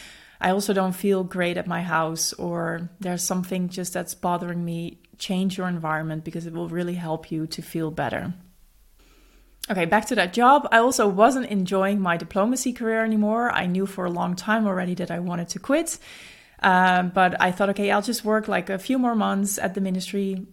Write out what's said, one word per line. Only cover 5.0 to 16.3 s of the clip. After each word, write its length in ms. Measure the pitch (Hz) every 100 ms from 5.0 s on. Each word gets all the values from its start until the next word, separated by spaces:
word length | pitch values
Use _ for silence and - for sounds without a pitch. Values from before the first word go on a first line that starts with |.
| _ -
change 400 | - 185 190 180
your 80 | 180
environment 560 | 175 160 156 160 156
because 240 | 160 165 165
it 60 |
will 160 | 165 170
really 260 | 170 175
help 380 | 180 165 160 -
you 160 | 160 160
to 120 | -
feel 300 | - 170 156
better. 440 | 160 131 - - 180 - _ _ _ _ _ _ _ _ _ _ _ -
Okay, 140 | 190
back 220 | 170 214 214
to 100 | 220
that 160 | 180
job. 340 | 233 247 294 -
I 60 | 226
also 280 | 240 240 208
wasn't 400 | 190 233 262 247
enjoying 540 | 202 180 196 190 202
my 160 | 185 170
diplomacy 560 | 165 196 214 254 254
career 320 | 240 226 220
anymore. 480 | 220 214 208 226 240
I 140 | - 180
knew 200 | 180 196
for 180 | -
a 60 | 180
long 240 | 175 180
time 320 | 180 - 226 208
already 280 | 185 180
that 180 | 180 175
I 80 | 170
wanted 280 | 180 175 175
to 100 | 185
quit. 380 | - 294 330 - - - -